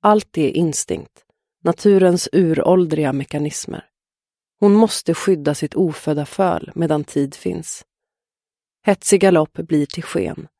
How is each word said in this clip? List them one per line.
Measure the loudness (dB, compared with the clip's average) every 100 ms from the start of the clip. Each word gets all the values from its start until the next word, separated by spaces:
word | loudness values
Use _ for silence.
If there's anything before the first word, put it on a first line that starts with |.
Allt | 4 2 0 -2
är | -2
instinkt, | 0 -2 -2 -6 -8 -10 _ _ _ _ _
naturens | -4 2 4 6 4 2 0
uråldriga | 0 0 0 2 2 2 -2 -2
mekanismer. | -4 -6 -6 -6 -8 -12 -14 _ _ _ _ _ _ _ _
Hon | 4
måste | 6 4 0 -4
skydda | -2 0 0 -2 -4
sitt | -4 -2
ofödda | -2 -2 -4 -4 -4
föl | -2 -2 -2 -6 -6
medan | -2 -2
tid | -2 -4 -4 -6
finns. | -8 -8 -10 -16 _ _ _ _ _ _ _ _ _ _ -2
Hetsig | -2 2 4
galopp | 4 4 0
blir | -6 -4 -2 -2
till | -8
sken. | -6 -6 -6 -8 -16